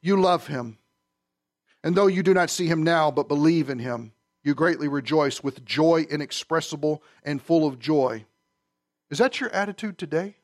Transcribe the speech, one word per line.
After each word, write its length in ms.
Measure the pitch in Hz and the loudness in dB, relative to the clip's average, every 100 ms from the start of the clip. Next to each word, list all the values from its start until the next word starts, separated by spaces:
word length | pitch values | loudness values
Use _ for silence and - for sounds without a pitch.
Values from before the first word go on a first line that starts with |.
you 200 | 165 196 | 2 2
love 280 | 185 175 - | 4 2 -2
him. 280 | 139 120 107 _ _ _ _ _ _ _ _ _ _ | -8 -8 -14 _ _ _ _ _ _ _ _ _ _
And 100 | - | -2
though 140 | 180 196 | 2 4
you 160 | 185 | 2
do 100 | 185 | 2
not 160 | 185 175 | 4 2
see 160 | - 175 | 0 -2
him 160 | 165 | 0
now, 300 | 160 165 156 | 2 2 2
but 160 | 139 139 | 0 -2
believe 420 | 147 151 165 139 | 2 2 2 0
in 80 | 127 | -4
him, 340 | 123 120 113 _ _ _ | -6 -8 -10 _ _ _
you 100 | 143 | -4
greatly 360 | 143 165 165 147 | 0 0 0 -4
rejoice 520 | 139 127 156 147 - | -4 0 0 0 -2
with 240 | 139 131 | -8 -10
joy 380 | 123 135 160 165 156 | -8 2 4 4 2
inexpressible 920 | 147 143 - - 165 156 147 151 151 _ _ | -6 -6 -10 -4 -4 -4 -4 -4 -4 _ _
and 180 | - 143 | -8 -8
full 240 | - 165 | 2 2
of 140 | 151 127 | 2 -2
joy." 480 | 120 156 127 113 107 _ _ _ _ _ _ _ _ | 0 2 2 -2 -12 _ _ _ _ _ _ _ _
Is 100 | 143 | 0
that 200 | 254 - | 0 0
your 120 | 262 | -6
attitude 480 | 185 202 190 220 185 | -4 -4 -6 -10 -10
today? 380 | 170 156 196 202 | -4 -4 -4 -12